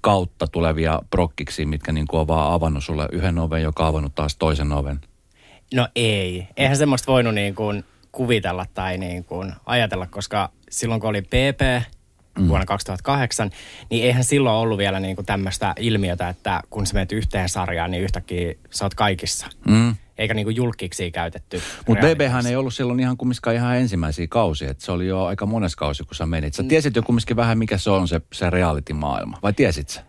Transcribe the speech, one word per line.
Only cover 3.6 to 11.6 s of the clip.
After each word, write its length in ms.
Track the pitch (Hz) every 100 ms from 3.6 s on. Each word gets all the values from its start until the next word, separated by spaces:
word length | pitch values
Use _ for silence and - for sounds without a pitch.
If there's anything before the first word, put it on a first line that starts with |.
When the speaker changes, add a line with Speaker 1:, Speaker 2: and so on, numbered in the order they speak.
Speaker 1:
joka 200 | 78 76
on 60 | 80
avannut 260 | 78 73
taas 220 | 73 76 -
toisen 360 | 80 73 73
oven? 280 | 73 71 71 - _ _ _ - - _
Speaker 2:
No 140 | 127 117 -
ei. 520 | 117 104 92 90 90 -
Eihän 200 | 135 139
semmoista 360 | 147 131 -
voinut 220 | 131 117
niin 200 | 104 101
kuin 300 | 95 107 104 - _ _
kuvitella 540 | - 123 113 92 90 90
tai 240 | - 92 90
niin 260 | 92 87
kuin 280 | 87 87 95 90 -
ajatella, 400 | 123 107 95 87
koska 440 | 101 - 104 98 _ _
silloin 300 | - 117 117
kun 100 | 110
oli 120 | 104
P 80 | 95 127 135
P 280 | 135